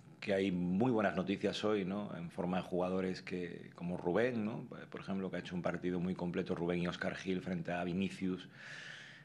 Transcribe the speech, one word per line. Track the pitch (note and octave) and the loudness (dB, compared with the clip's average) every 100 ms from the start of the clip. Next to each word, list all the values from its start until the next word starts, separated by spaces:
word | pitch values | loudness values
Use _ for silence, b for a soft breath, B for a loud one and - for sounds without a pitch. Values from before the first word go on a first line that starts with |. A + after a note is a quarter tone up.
| - - | -20 -10
que | - | 0
hay | G2 G2 | 4 4
muy | F2+ F2 F#2 B2+ | 4 4 6 6
buenas | A2 G2 | 6 4
noticias | E2+ F2 F#2+ G2+ F2+ | 2 0 2 2 2
hoy, | G#2+ G#2+ | 2 2
¿no? | F#2 G2+ G#2 - | 2 -2 -4 -6
En | E2+ | -8
forma | - F2 F#2 | -4 0 0
de | |
jugadores | F2 F2+ F2+ F#2 F#2 F2+ | 0 0 2 2 0 -2
que, | - F2+ F2 E2 - - | -4 -4 -4 -8 -12 -8
como | F2 F2 | -4 -2
Rubén, | E2+ F2 B2 A#2+ | 2 4 4 2
¿no? | G#2+ D#2 C#2 D#2 - | -2 -4 -8 -12 -10
Por | - | -10
ejemplo, | - G2 F#2+ | -4 -2 -2
que | F2 | -4
ha | |
hecho | - | -4
un | F2+ | -2
partido | E2+ E2+ F2+ F2+ | 0 0 0 0
muy | F2+ F2+ | 0 0
completo, | F2 F2+ F2 F2 | 0 0 0 0
Rubén | E2+ F2 | 2 2
y | F2 | 2
Óscar | E2 F#2 | 0 -2
Gil | - F#2 F#2 | -2 -2 -2
frente | F2+ F2+ D#2+ | 0 -2 -2
a | F2 | -2
Vinicius. | F2+ F2 F#2+ - F#2 F2+ - B B B B B B B | 0 2 0 0 -2 -2 -6 B B B B B B B